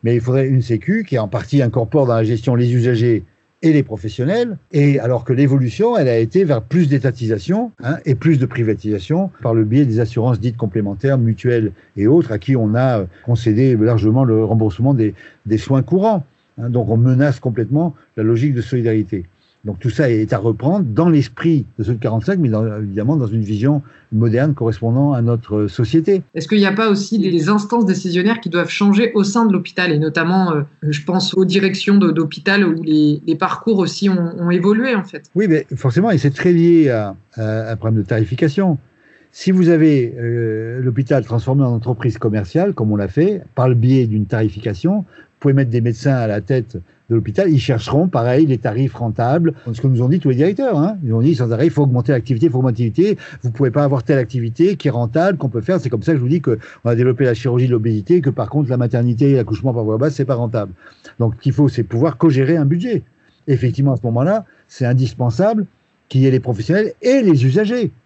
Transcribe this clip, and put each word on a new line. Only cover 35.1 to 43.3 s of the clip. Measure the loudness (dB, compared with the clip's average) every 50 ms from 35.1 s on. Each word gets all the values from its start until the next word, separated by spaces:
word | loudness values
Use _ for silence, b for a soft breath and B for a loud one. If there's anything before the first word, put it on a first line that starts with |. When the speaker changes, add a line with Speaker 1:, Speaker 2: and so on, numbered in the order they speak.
| -12 -18 -18 _ _
Speaker 1:
Oui, | -2 0 2
mais | 2 0 0 _ -10
forcément, | -4 -4 0 0 2 2 2
et | 0 2
c'est | 0 0 -2
très | 0 2 2 4
lié | 4 4 6 6 6 6 4
à, | 2 0 -2 -4 -8 -14 _ _ _
à, | -6 -4
à | -4 -4 -4 -4 -6 -8
un |
problème | -4 -2 0 0 0 0
de |
tarification. | 0 0 -2 -2 -2 -2 0 0 0 0 0 0 0 0 -2 b b b b b b b b b b b
Si | -6 0 2
vous | 2 4 4 4
avez, | 4 6 6 4 4 2 0 -2 -4 -6
euh, | -4 -4 -2 -2 -2 -2 -2 -4 -6 -6 -6 -4 -2
l'hôpital | -2 -2 -2 -2 0 0 0 0
transformé | 0 -4 -4 -2 0 0 2 2
en | 2 0
entreprise | -2 -2 -4 -4 -2 -2 -4 -4 -2
commerciale, | -2 -2 -2 -2 -4 -2 -2 0 0 0 -2
comme | -2 -2 -2 0
on |
l'a | -2 -2 -2
fait, | 0 0 0 0